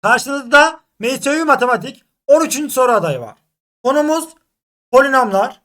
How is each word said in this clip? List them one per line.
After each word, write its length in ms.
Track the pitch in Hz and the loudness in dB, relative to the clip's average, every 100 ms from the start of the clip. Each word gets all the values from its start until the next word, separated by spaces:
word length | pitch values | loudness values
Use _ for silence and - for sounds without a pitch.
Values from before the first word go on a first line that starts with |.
Karşınızda 800 | 190 240 269 285 240 285 320 320 _ _ | 0 -2 -2 -8 2 4 4 -2 _ _
M 100 | 226 | -6
S 280 | 262 277 311 | -4 -2 -2
Ü 60 | |
Matematik 600 | 320 269 247 240 247 - _ _ - | 0 0 2 -2 -4 -18 _ _ 0
on 180 | 302 320 | 2 2
üçüncü 280 | 269 302 | -4 -6
soru 180 | 262 254 | 0 2
adayı 280 | 220 170 131 | 2 -2 -6
var. 180 | 113 - _ _ _ _ | -10 -20 _ _ _ _
Konumuz 520 | 240 285 302 320 330 _ _ _ _ _ _ | -2 0 0 -2 -6 _ _ _ _ _ _
polinomlar. 720 | 247 277 269 240 190 240 - | 2 4 2 0 -2 -2 -6